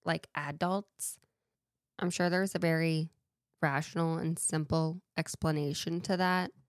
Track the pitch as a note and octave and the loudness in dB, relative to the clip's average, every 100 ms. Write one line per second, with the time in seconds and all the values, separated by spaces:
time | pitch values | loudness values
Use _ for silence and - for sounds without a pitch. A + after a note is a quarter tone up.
0 | - E3 - - D3 D3 F3 F#3+ G#3+ _ | -2 -4 -4 -8 -6 -2 0 0 -4 _
1 | - - _ _ _ _ _ _ _ _ | -10 -10 _ _ _ _ _ _ _ _
2 | F3+ F3 F3+ F3+ F#3+ F#3 E3+ D#3+ E3 D#3+ | -2 2 2 2 0 0 2 2 2 2
3 | D#3+ _ _ _ _ _ D#3+ C#3 D#3 - | 0 _ _ _ _ _ 0 0 -2 0
4 | E3 E3 E3 E3 - D#3+ D3+ D#3+ D#3+ E3+ | 0 2 0 -2 -2 -2 0 2 0 -2
5 | - - D#3+ - D#3+ D3+ D3 C#3+ - E3 | -10 -6 -6 -2 0 0 0 -2 -2 -4
6 | - F#3 F#3 F3+ F3+ - | -2 2 2 2 0 -6